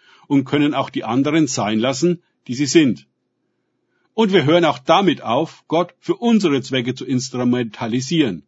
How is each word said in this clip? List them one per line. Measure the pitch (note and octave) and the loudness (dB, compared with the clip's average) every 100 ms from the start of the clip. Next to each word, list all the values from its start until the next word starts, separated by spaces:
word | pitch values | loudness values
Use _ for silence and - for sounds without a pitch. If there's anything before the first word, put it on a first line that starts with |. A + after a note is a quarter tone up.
| _ _ - | _ _ -2
und | C#3 C3 | 0 2
können | D3 D3 | 0 0
auch | C3 C#3 | -2 -4
die | - | -6
anderen | - B2 C#3+ D#3+ D3 | -4 -2 0 0 0
sein | - G#2 A2 | -2 -2 0
lassen, | B2+ C3 F3 E3+ _ _ - | -2 0 -2 -2 _ _ -10
die | B2 | -6
sie | C#3+ | 2
sind. | E3+ C3+ G2 - _ _ _ _ _ _ _ _ _ _ | 4 4 0 -8 _ _ _ _ _ _ _ _ _ _
Und | - A3 | -2 2
wir | F#3+ C#3 | 2 4
hören | E3+ D#3+ | 4 2
auch | C3 | 0
damit | - F3 F#3 B2+ | 2 2 2 0
auf, | A2 B2+ E3 - - | -2 -2 -4 -8 -4
Gott | D#3+ F3 _ | -2 -2 _
für | - F3 | -8 -2
unsere | A#3 A3 F3 C3+ | 2 2 2 0
Zwecke | C3 C3 A#2+ B2 | -2 -4 -4 -6
zu | - | -4
instrumentalisieren. | B2+ B2+ B2 B2 B2 A#2 - A#2 B2+ C3 E3 B2+ E2 | -4 -4 -2 0 0 -2 -6 -6 -4 -2 0 0 -4